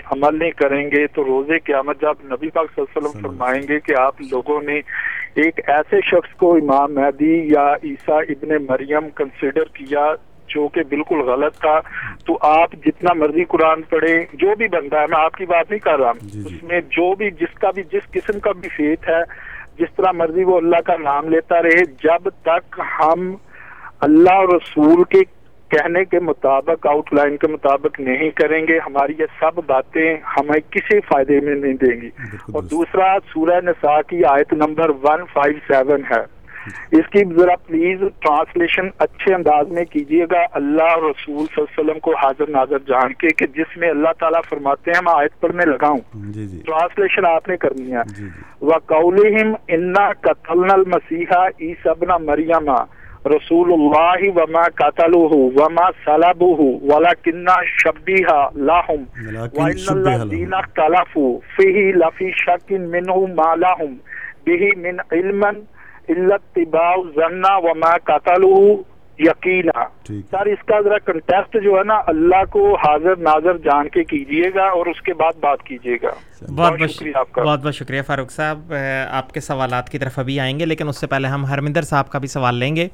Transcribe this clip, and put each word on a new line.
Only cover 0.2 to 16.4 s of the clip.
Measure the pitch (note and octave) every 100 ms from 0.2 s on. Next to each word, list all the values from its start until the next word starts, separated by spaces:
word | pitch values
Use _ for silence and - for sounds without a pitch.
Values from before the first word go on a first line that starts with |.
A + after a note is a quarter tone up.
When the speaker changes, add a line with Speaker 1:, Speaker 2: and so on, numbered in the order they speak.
| C#3+ D#3
Speaker 1:
نہیں | E3
کریں | - C#3 C#3 C#3+
گے، | C#3+ D3
تو | D#3 C3+
روز | C3 C#3+ D#3+
قیامت | - C3+ C#3+ D3
جب | D3+
نبی | D3 C#3 B2+ D#3
پاک |
صلی | E3
اللہ |
علیہ | D#3
وسلم | - C#3
Speaker 2:
صلی | D#3+
اللہ | D3
علیہ | A2+
وسلم۔ | C#3 C3
Speaker 1:
فرمائیں | B2+ C3+ C#3+
گے | D3
کہ | - C3+
آپ | C3+ -
لوگوں | C3+ B2+ C#3 D3
نے | D3 D3 - - - - - D3
ایک | D#3+ - -
ایسے | D3 - G3+
شخص | - F3 - -
کو | F3 E3+
امام | C#3+ C3+ C#3+ C#3+
مہدی | C#3 C#3 D#3 E3 D3+
یا | D3+ C#3+ D3
عیسیٰ | D#3 C#3 - D3+ D#3+
ابن | C#3 D3+ D3+ C3+
مریم | C3 C#3 D3+ D#3 -
کنسیڈر | C#3 - C#3+ D#3
کیا | D#3 - C3+ C#3+ D3+ D#3+ - - -
جو | D3 D3
کہ | - C#3
بالکل | C#3+ D#3 E3
غلط | B2+ C3 D3+ -
تھا، | D#3 D#3 - - - - -
تو | -
آپ | D3+ D#3+ E3+ E3 D#3
جتنا | - F3
مرضی | E3+ D3+ D#3+
قرآن | E3+ D#3+ D#3+ D#3+
پڑھیں، | D#3+ D#3+ D#3+ E3 E3+
جو | C#3 G3 G#3
بھی | A3
بندہ | E3+ C#3 D3+
ہے، | D3+
میں | D#3+
آپ | D#3+
کی | - F3+
بات | E3+ E3
نہیں | G#3
کر | F#3 D3
رہا | B2
ہوں، | A#2
Speaker 2:
جی، | G#2 G#2